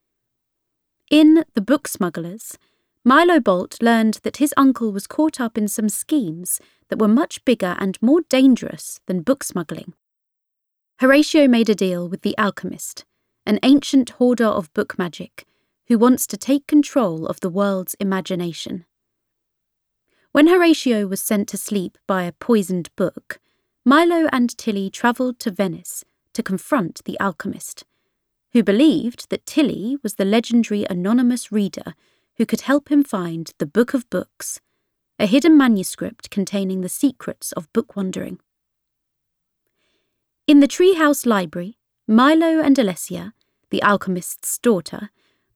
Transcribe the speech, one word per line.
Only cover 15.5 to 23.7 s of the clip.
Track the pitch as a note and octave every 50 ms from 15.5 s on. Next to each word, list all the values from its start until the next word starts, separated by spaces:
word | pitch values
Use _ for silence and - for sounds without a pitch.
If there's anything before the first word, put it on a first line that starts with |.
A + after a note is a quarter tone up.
| _ _ _ _ _ _ _ -
who | A#3+ G#3
wants | A3+ B3+ C4 - - -
to | -
take | - - - C#4 C#4+ - -
control | D4+ D4 C#4+ - - C#4 A#3 F3+ D#3+ D#3+ E3
of | - F#3 -
the | - F#3
world's | E3 G3 G3+ G3+ G3 F#3+ F3+ - - -
imagination. | G#3 F#3+ F#3+ F#3+ D#3+ - F#3 F3 F3 E3+ D#3+ - - - - F3 E3+ _ _ _ _ _ _ _ _ _ _ _ _ _ _ _ _ _ _ _ _ _ _ _ _ _ _ _ _ _ -
When | C#4 D4+ E4
Horatio | F4+ F#4 E4+ E4+ D4+ - - B3+ A#3 G#3 G3+ F#3
was | F#3+ -
sent | - - A3 G3+ G3+ -
to | - G3
sleep | - - G#3+ G3+ F3+ G3 - _ _
by | - G3 F#3 F3
a | F3 -
poisoned | - - - A#3+ G#3+ F#3 - F#3 F3+ D#3 - _ -
book, | F#3+ D#3+ - - - - - - _ _ _ _ _ _